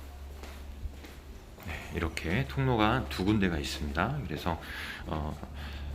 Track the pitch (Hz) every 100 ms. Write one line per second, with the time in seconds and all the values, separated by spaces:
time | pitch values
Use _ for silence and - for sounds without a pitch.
0 | - - - - - - - - - -
1 | - - - - - - 92 73 - 82
2 | 78 - 78 101 135 139 131 113 107 127
3 | 107 - 95 110 95 78 69 - 73 76
4 | 104 147 107 73 85 80 - - - -
5 | - 80 76 76 - - - - -